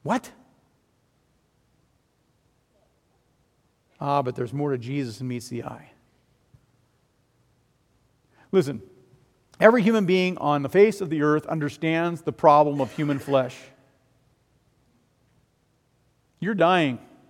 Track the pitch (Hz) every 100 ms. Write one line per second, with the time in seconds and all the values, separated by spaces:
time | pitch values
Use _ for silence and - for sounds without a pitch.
0 | 135 240 - - _ _ _ _ _ _
1 | _ _ _ _ _ _ _ _ _ _
2 | _ _ _ _ _ _ _ _ _ _
3 | _ _ _ _ _ _ _ _ _ _
4 | 143 143 127 123 120 139 147 131 117 143
5 | 127 107 127 120 - 120 - 120 - _
6 | _ _ _ _ _ _ _ _ _ _
7 | _ _ _ _ _ _ _ _ _ _
8 | _ _ _ _ _ 196 143 110 - -
9 | _ _ _ _ _ _ 202 240 202 226
10 | 180 185 185 180 147 147 139 185 214 208
11 | 175 156 147 151 151 160 147 - 165 165
12 | 170 170 - 123 160 147 147 143 127 -
13 | 147 139 - 139 123 - - _ _ _
14 | _ _ _ _ _ _ _ _ _ _
15 | _ _ _ _ _ _ _ _ _ _
16 | _ _ _ _ 175 214 165 180 147 120
17 | - -